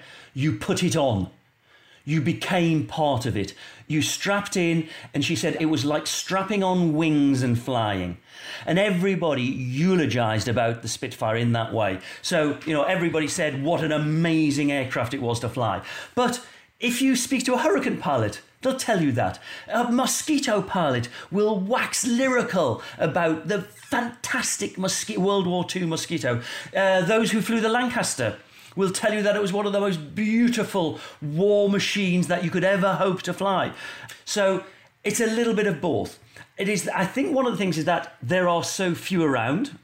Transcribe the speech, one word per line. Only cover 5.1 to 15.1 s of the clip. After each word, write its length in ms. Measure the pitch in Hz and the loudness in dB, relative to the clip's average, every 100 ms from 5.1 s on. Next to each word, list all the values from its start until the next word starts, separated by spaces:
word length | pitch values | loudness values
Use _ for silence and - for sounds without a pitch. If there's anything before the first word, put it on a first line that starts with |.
and 100 | 143 | -4
she 140 | 143 165 | -2 -2
said, 180 | 165 147 | -2 0
"It 60 | 156 | 0
was 180 | 151 139 | 0 0
like 200 | 151 156 | -2 -2
strapping 580 | - - 190 190 208 | -6 -2 -2 0 0
on 320 | 190 180 170 151 | 2 2 2 2
wings 480 | 165 151 143 131 | 2 4 4 4
and 140 | 127 117 | 2 0
flying." 600 | 120 123 107 98 90 87 - - - - - | 0 0 0 0 -4 -8 -14 -18 -14 -10 0
And 120 | 170 | 2
everybody 640 | 208 180 190 180 165 135 | 2 2 0 0 0 0
eulogized 1080 | 123 135 127 127 175 180 139 120 113 110 123 | 0 -2 -4 0 2 4 2 2 2 0 0
about 340 | 113 117 117 | 2 2 0
the 60 | 113 | -6
Spitfire 500 | - 131 - 113 113 | -8 -8 -4 -2 2
in 160 | 120 | 2
that 200 | 117 107 | 2 0
way. 260 | 110 104 95 - - | 0 0 -2 -8 -12
So, 360 | - 175 151 139 156 | -2 0 2 -2 -2
you 80 | |
know, 100 | 156 | 0
everybody 440 | 143 185 170 156 156 | 2 2 0 0 -2
said 360 | - 151 135 | -2 -2 -2
what 180 | 139 160 | -2 0
an 80 | 156 | 0
amazing 800 | 151 151 156 165 160 151 135 147 | 0 0 2 2 2 2 2 0
aircraft 420 | 139 123 143 117 | 0 -2 -2 -4